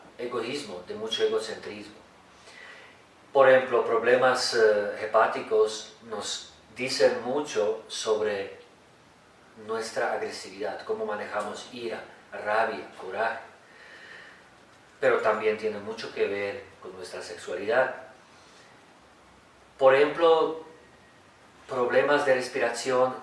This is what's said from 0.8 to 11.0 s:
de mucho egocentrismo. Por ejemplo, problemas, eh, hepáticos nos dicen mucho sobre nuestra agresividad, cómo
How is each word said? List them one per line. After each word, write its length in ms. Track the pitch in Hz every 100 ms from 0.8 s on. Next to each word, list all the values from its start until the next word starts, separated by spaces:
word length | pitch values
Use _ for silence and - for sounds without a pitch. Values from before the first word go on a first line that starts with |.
| -
de 100 | 104
mucho 280 | - 104
egocentrismo. 720 | 110 110 - - - 104 104 - - - - - - - - - - - - - -
Por 180 | 135 131
ejemplo, 360 | 131 123 117 110
problemas, 680 | 113 117 127 131 123 -
eh, 520 | 113 107 104 101 101 107
hepáticos 880 | 110 113 - - 110 107 - - - 113
nos 440 | 104 - - - - - -
dicen 460 | 131 - - -
mucho 600 | 120 143 147 110 104 110 -
sobre 720 | - 113 107 104 101 - - - - _ _ - _ _ - - 113 110
nuestra 480 | 113 - - -
agresividad, 720 | 104 104 - 98 95 107 -
cómo 220 | - 110